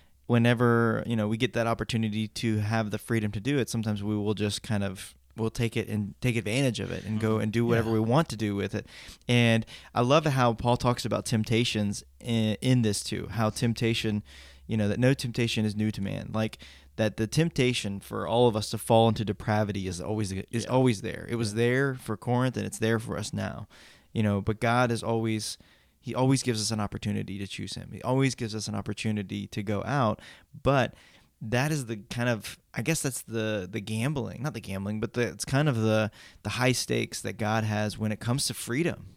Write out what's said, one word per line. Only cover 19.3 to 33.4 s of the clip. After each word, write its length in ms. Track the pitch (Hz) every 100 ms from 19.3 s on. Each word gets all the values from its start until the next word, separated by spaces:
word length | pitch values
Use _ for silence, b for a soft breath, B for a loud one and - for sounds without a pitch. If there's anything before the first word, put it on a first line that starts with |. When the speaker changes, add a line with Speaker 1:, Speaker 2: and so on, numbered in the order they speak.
| 104 - 107 107 101 95
Speaker 1:
is 100 | 85
always, 300 | 85 107 101
is 320 | 95 - 117
Speaker 2:
Yeah. 60 | -
Speaker 1:
always 300 | 127 131 101
there. 260 | 110 - 85
It 60 | 117
was 160 | 113
Speaker 2:
Yeah. 40 | 107
Speaker 1:
there 380 | 117 127 139
for 220 | 131 - 107
Corinth, 380 | - 123 131 110
and 80 | 101
it's 120 | -
there 200 | 110 113
for 180 | 113 -
us 160 | 110
now. 340 | 104 101 - 107 B B B B
You 100 | 113
know, 200 | 107 101
but 180 | 101 107
God 300 | 117 120 123
is 120 | 117
always, 540 | - 117 113 110 104 - b b b b
he 160 | -
always 280 | - 131 135
gives 180 | - 110
us 100 | 104
an 100 | 110
opportunity 580 | 101 107 110 104 95 98
to 80 | 98
choose 260 | - 98
him. 140 | - 85
He 100 | -
always 320 | - 131 135
gives 200 | 113 120
us 140 | 107 104
an 60 |
opportunity 720 | 104 98 104 113 107 95 101 101
to 160 | -
go 200 | 101 104
out. 360 | - 139 117 - B B B -
But 300 | - 139 120 B B B B _
that 320 | 113 120 147
is 140 | 156 117
the 100 | 110
kind 320 | - 120 123
of, 300 | 113 - - _
I 80 | -
guess 180 | 117 160
that's 220 | 143 127
the, 440 | - 113